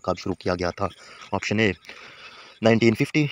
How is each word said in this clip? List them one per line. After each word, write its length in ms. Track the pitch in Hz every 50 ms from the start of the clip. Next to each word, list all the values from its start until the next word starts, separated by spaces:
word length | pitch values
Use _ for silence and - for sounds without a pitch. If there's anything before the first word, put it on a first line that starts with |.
| -
कब 120 | - 90
शुरू 180 | - - - 90 -
किया 140 | - 98 90
गया 160 | 87 92 87 - -
था? 80 | 98 92 - - - - - - - - -
ऑप्शन 260 | 98 - - 107 107
ए 120 | 113 104 90 - _ - - - - - - - - - - - - - - _ -
nineteen 320 | 113 117 110 113 113 110
fifty, 340 | - 143 - - 156 151 139